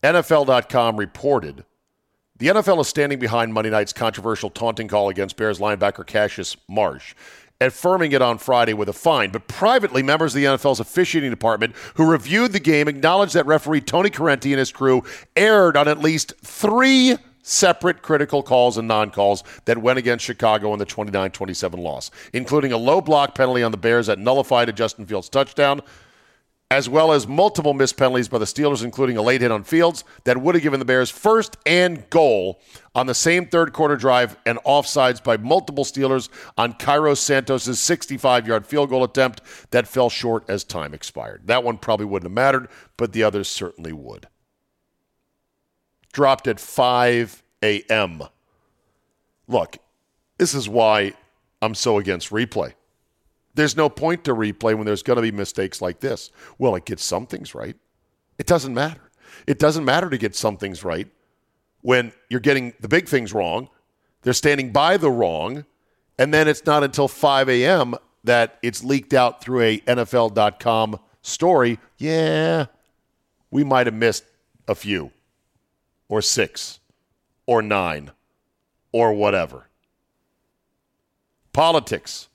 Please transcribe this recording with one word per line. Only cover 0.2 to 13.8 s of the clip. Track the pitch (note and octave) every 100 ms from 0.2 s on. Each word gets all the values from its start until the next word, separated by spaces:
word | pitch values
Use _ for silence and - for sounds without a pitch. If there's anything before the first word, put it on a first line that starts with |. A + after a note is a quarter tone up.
| D#3+
L | D#3 C#3
dot | B2+ -
com | C3 A#2 A2
reported, | G2+ - C#3 C3+ D#2+ C2+ - _ _ _ _ _ _ _
"The | C3
N | G#3
F | G3
L | F3
is | C#3+
standing | - C#3+ C#3
behind | A#2+ A#2 A2+
Monday | A2 A2
night's | A2 G#2
controversial | - A2+ G#2+ G#2 A2 G#2
taunting | - A#2 A2 G#2+
call | G#2 G2+
against | F#2+ G2 -
Bears | A2 G2
linebacker | G2+ G#2 G2+ - F#2
Cassius | A2 G#2 - F2+ - _
Marsh, | G2+ G2 C2+ - - - - _ _
affirming | C3 - F3+ F#3 E3
it | C#3
on | B2+ A2
Friday | - B2 A#2
with | G#2+ G#2
a |
fine. | G2+ E3+ D3 G2+
But | G2+ -
privately, | - G#3+ B3+ G3+ B2+
members | C3+ D3+ D#3+
of | B2+
the | C#3+
N | C3+
F | C#3+
L's | B2
officiating | A2+ - F3+ E3 C#3
department | A2+ A2+ G#2+ A#2 - -
who | - D#3+
reviewed | E3 A2 G3 A#3+
the | G3
game | D3 D3+ D3+
acknowledged | C#3+ D3 F#3 G3+ F3
that | C#3
referee | D#3 C#3+ D#3